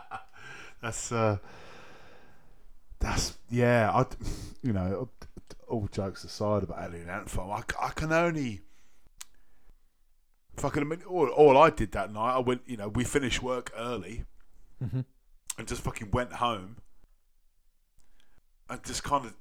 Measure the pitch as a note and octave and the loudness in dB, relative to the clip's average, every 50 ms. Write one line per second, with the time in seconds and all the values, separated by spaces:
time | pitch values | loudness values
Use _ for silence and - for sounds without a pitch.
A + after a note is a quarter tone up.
0 | - - - - - - - - - - - - - - - - - A#2 G#2+ - | -12 -10 -12 -12 -12 -14 -16 -16 -16 -14 -14 -14 -14 -14 -14 -8 -6 -6 -6 -4
1 | - - B2 A#2 A2+ A2 G#2 G2+ - - - - - - - - - - - - | -4 0 2 4 6 4 4 2 -2 -10 -16 -16 -16 -16 -16 -16 -16 -16 -16 -16
2 | - - - - - - - - - - - - - - - - - - - - | -16 -16 -16 -18 -18 -16 -18 -16 -16 -16 -18 -16 -16 -16 -16 -16 -16 -14 -4 -4
3 | - A2+ G#2+ G#2+ - - - - - - A#2+ A#2+ A#2+ A#2+ A#2+ A#2+ A2 G2+ F2+ A#2 | -2 0 2 0 0 -2 -4 -10 -8 -2 2 4 6 8 8 8 6 6 6 4
4 | C3 - - - - - - - - - - - - C3+ G#2+ F#2+ F2+ F#2 G2 F2+ | 4 4 0 -6 -4 -4 -4 -4 -6 -10 -10 -4 -2 0 0 2 2 0 0 -2
5 | C3 - - - - - - - - - - - - - - A#2 G2+ G2 - - | -4 -6 -8 -14 -16 -14 -14 -16 -16 -14 -16 -16 -8 -4 -2 -2 -2 -2 -2 -2
6 | G2 G2 F#2 - - E2+ - - A2 G#2 G#2+ G2+ F#2+ E2 E2 - F2 F2 F2 E2+ | -4 -4 -4 -8 -12 -12 -6 -2 0 2 4 2 2 0 -4 -6 -8 -8 -8 -10
7 | E2+ E2+ F2+ G#2 G2 - - - F2+ F#2 G2+ G#2+ - - - - - B2+ - - | -8 -6 -6 -6 -6 -4 -4 -4 -2 -2 -4 -4 -4 -4 -4 -2 -2 -4 -2 -2
8 | D#3+ D3+ D#3+ E3 E3+ F3 E3 D#3 C#3 B2 G#2+ F#2+ - - - - - - - - | -2 2 4 4 4 4 2 0 -2 -2 -4 -6 -10 -14 -18 -18 -20 -20 -20 -20
9 | - - - - - - - - - - - - - - - - - - _ _ | -20 -20 -18 -18 -18 -16 -16 -18 -18 -18 -18 -18 -18 -20 -20 -20 -20 -20 _ _
10 | _ _ _ _ _ _ _ _ _ _ - - - C#3 - D3 D3+ D3 D#3+ F3 | _ _ _ _ _ _ _ _ _ _ -8 -2 -2 0 0 0 -2 -2 -4 -6
11 | - F#3+ F3+ F3+ D3+ B2 A#2+ C#3+ D3+ D3 C3 C3+ D#3 D#3+ D#3 - A#2+ G2 - G#2 | -6 -4 2 4 4 4 8 10 12 12 12 12 10 10 8 4 -2 -2 0 -2
12 | G2 F#2+ G#2 G#2+ A2 A#2+ B2+ C3 B2+ A#2+ B2+ B2 - - B2 A2 G2+ G#2+ G#2 A#2+ | -2 -2 -2 -2 0 2 2 2 4 4 2 2 0 -8 -8 -6 -6 -2 0 0
13 | A#2+ A2 - D3 C#3 A#2+ G#2+ - B2 B2 B2+ B2 A#2+ - - A2 A#2 A#2+ B2 G#2+ | 0 2 2 2 2 2 0 0 0 -2 -4 -4 -4 -8 -8 -8 -6 -4 -4 -4
14 | F2 F2+ A2+ A#2 - - - - - - - - - - - - C3 G#2 - C3 | -6 -8 -8 -8 -10 -10 -12 -18 -18 -18 -18 -18 -18 -18 -10 -6 -6 -4 -2 -4
15 | B2+ - - _ _ _ - - _ - - - A2+ G#2+ A#2+ A#2 - C3 - - | -4 -6 -10 _ _ _ -20 -20 _ -12 -10 -10 -6 -6 -6 -4 -4 -6 -6 -6
16 | A#2+ G2+ F#2+ B2 B2 - - - A#2+ A#2+ A#2 G2+ F#2 G2 A#2+ - - - - - | -6 -2 0 0 0 -2 -2 0 0 0 0 0 -6 -10 -14 -16 -16 -18 -20 -20
17 | - - - _ _ _ _ _ _ - _ _ _ - _ _ _ _ _ - | -20 -20 -20 _ _ _ _ _ _ -20 _ _ _ -20 _ _ _ _ _ -20
18 | - - - - - - - - _ _ _ _ _ - B2 A#2+ - A#2 B2 - | -20 -18 -18 -18 -18 -18 -20 -20 _ _ _ _ _ -12 -12 -10 -8 -8 -8 -6
19 | - - C#3+ C#3+ B2+ A2+ F#2+ - | -2 0 0 0 0 -2 -12 -8